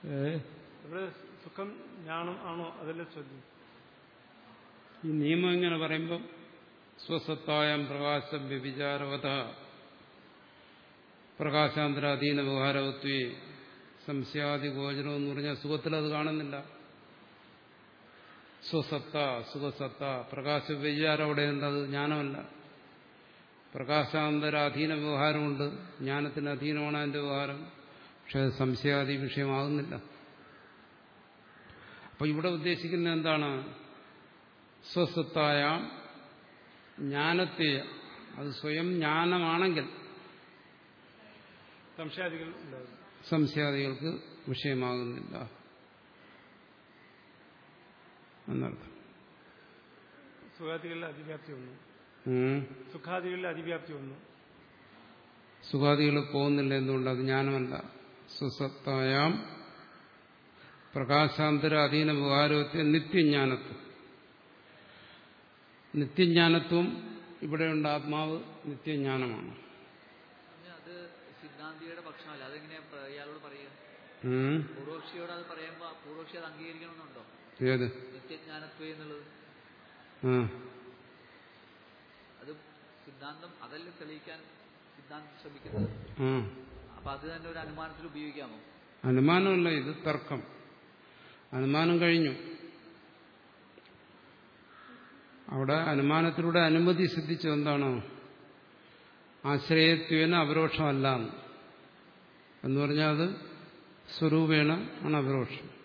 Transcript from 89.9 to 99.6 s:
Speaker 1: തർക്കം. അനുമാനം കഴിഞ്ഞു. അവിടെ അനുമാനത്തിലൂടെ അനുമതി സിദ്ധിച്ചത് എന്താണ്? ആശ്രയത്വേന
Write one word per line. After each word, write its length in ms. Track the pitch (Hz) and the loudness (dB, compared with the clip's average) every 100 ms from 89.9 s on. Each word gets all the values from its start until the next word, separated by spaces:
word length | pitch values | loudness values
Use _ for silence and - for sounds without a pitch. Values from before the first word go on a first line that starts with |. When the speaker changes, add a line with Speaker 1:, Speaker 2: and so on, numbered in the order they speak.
| 156 156 | -4 -2
Speaker 1:
തർക്കം. 360 | 151 - 131 - - - - - - - - - - - | -2 -4 -8 -8 -18 -20 -20 -20 -20 -20 -20 -20 -20 -8
അനുമാനം 480 | 131 135 147 165 170 | -2 2 4 4 6
കഴിഞ്ഞു. 340 | 170 170 151 123 - - - - - - - - - - - - - - - - - - - - - - - - - - - - - - - | 6 6 4 0 -10 -14 -16 -20 -20 -20 -20 -20 -20 -20 -20 -20 -20 -20 -20 -20 -20 -20 -20 -20 -20 -20 -20 -20 -20 -20 -20 -20 -20 -20 -8
അവിടെ 240 | 135 135 | -2 2
അനുമാനത്തിലൂടെ 880 | 151 165 139 139 156 165 170 170 170 | 2 2 2 4 6 4 2 4 6
അനുമതി 460 | 165 160 175 175 185 | 6 8 6 6 4
സിദ്ധിച്ചത് 460 | 170 151 165 160 | 0 -2 -2 0
എന്താണ്? 500 | 147 147 143 139 120 - - - - - - - - - - - - - - | 2 2 2 2 0 -4 -14 -20 -20 -20 -20 -20 -20 -20 -20 -20 -20 -20 -6
ആശ്രയത്വേന 880 | 139 143 | 0 0